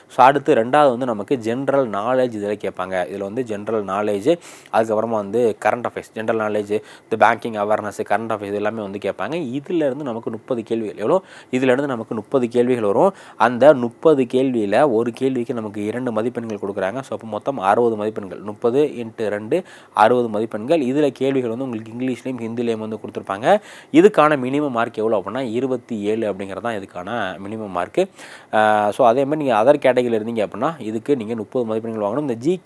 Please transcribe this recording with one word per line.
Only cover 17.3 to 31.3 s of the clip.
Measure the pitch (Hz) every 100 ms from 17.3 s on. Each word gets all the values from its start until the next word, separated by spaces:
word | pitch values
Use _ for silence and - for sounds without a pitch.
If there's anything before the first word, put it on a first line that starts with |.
| 104 151 135
அறுபது | 95 110 120 107
மதிப்பெண்கள். | 107 107 98 -
முப்பது | 101 104 120 131 147 98
into | 113 113 107
ரெண்டு, | 104 107 165 - - -
அறுபது | 98 110 123 120
மதிப்பெண்கள். | 104 113 107 117 165
இதுல | 123 139 147
கேள்விகள் | 139 135 135 123
வந்து | 113
உங்களுக்கு | 135 113 113
இங்கிலீஷ்லயும் | 120 131 120 131 123
ஹிந்திலையும் | 113 117 120 110
வந்து | 110 110
கொடுத்துருப்பாங்க. | 104 107 101 98 139 208 - - -
இதுக்கான | 143 190 160 151 147
மினிமம் | 127 143 147
மார்க் | 117 117 113
எவ்வளோ | 107 107
அப்படின்னா, | 92 123 131
இருபத்தி | 117 131 127 120 113
ஏழு | 101 110 107
அப்படிங்கிறது | 95 98 92
தான் | 117
இதுக்கான | 107 95 90 90 117 95 90 98
மினிமம் | 110 107
மார்க்கு. | 87 92 - 190 - - - -
அ, | 107 107 107 104
so, | 101 120
அதே | 123
மாதிரி | 139 156
நீங்க | 139 107
other | 117 147
கேட்டகரியில் | 131 127 123 113
இருந்தீங்க | 110 117 92
அப்படின்னா, | 95 143 160
இதுக்கு | 110 110 113 139
நீங்க | 107